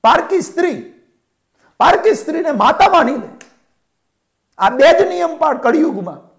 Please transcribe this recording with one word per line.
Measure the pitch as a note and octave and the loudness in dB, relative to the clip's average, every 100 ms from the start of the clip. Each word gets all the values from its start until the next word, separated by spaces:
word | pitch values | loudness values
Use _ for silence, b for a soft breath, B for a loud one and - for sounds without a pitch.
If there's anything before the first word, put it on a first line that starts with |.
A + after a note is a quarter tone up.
પારકી | A3+ C#4 E4 F#4+ | 2 0 0 -4
સ્ત્રી, | - - F4 A3 - _ _ _ _ _ _ _ _ _ | -4 -4 -4 -4 -14 _ _ _ _ _ _ _ _ _
પારકી | C#4+ F#4 G#4+ | 0 2 0
સ્ત્રીને | - - D#4+ D#4+ | -2 -4 -6 -4
માતા | C4 A3 - G4 | 0 0 2 2
માની | E4+ B3 C4 | 2 0 -4
લે. | - - - _ _ _ _ _ _ _ _ _ _ _ | -10 -20 -20 _ _ _ _ _ _ _ _ _ _ _
આ | F#3+ | -2
બે | B3+ C#4+ E4+ | 4 4 4
જ | F#4+ | 2
નિયમ | F4+ E4+ D#4 | -2 -4 -2
પાળ | D#4 B3 | -2 0
કળિયુગમાં. | - D#4 D#4+ G3 F3 D3 _ | -2 0 0 -4 -10 -14 _